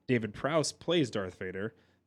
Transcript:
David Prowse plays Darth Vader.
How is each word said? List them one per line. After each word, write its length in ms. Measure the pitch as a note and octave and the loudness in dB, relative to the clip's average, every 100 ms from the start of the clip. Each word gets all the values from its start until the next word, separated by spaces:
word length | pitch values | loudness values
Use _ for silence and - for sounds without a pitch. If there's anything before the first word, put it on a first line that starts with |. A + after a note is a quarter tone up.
| - | 0
David 260 | A#2+ G#2+ | 0 0
Prowse 380 | - C3+ D#3+ C#3 | -4 0 2 0
plays 380 | - - F3 A#2+ | -2 0 2 2
Darth 260 | G#2+ F#2 - | 0 -4 -6
Vader. 340 | F#2+ F#2+ A2 - _ _ | -6 -4 -6 -8 _ _